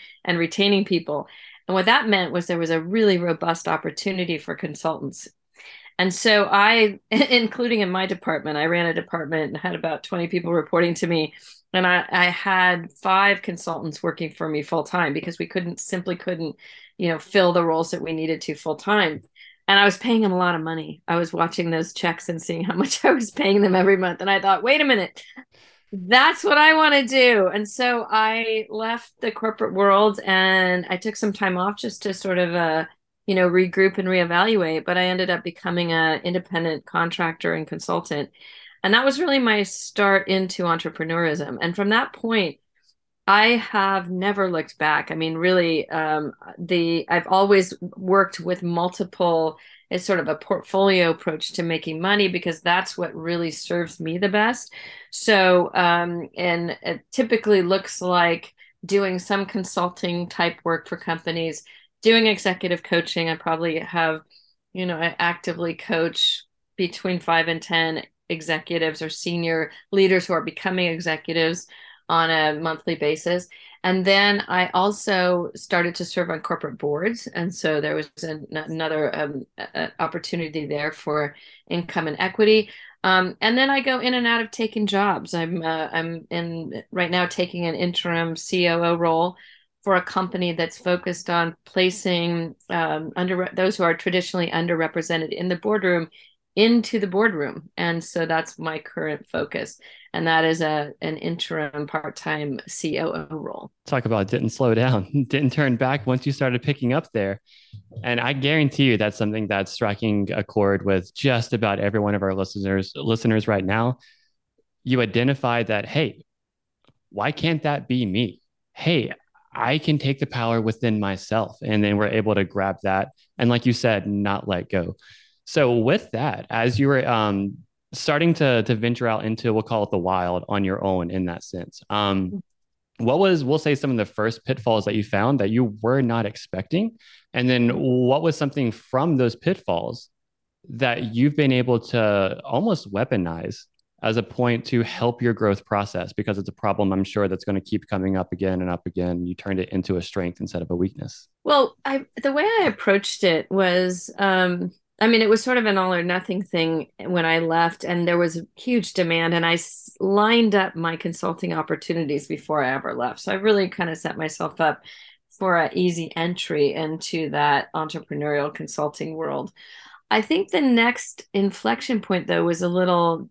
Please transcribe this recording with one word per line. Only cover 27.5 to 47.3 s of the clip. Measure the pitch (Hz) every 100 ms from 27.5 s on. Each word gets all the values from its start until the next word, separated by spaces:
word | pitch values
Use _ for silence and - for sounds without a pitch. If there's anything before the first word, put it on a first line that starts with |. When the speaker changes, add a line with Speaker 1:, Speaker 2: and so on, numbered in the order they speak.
| 196 208
Speaker 1:
so | - 247 240 -
I | 220 220 226 226 220 214
left | 214 220 233 - _
the | 233
corporate | - 220 214 220
world | 185 202 196 214 208 -
and | 190 190 190 185 180 175
I | 180
took | 220 208
some | 214
time | 202 196 180
off | 190 208
just | 226 185
to | 208
sort | 185 190 180
of, | 175
uh, | 175 165 160 160 _ _ _ -
you |
know, | 185 180
regroup | 180 185 190 190 190
and | 185
reevaluate. | 185 170 175 208 214 165 160
But | - 180
I |
ended | 180 185 185
up | 170
becoming | 175 - 180 175 170
an | 165 160 156
independent | 175 180 - 175 165 156
contractor | - 170 170 170 170 160 170
and | 160 156
consultant. | 160 - 170 - 147 - _ - - - -
And | -
that | 226
was | 269 269
really | 349 277
my | 240 208
start | 196 - - - 202 196 190
into | 190 185 -
entrepreneurism. | 175 165 165 - 160 165 165 151 147 120
And | 170 175
from | 202
that | 226 -
point, | - 226 226 170 - _ _ _ _ _ _ -
I | 202 220
have | 240 - 208 196 196 175
never | 185 196 202 190
looked | 170 160 -
back. | 151 147 -
I |
mean, | 160 160 160
really, | 180 185 170 160 -
um, | 160 156 156 151 - - -
the, | 175 180 170 165 -
I've | 170
always | -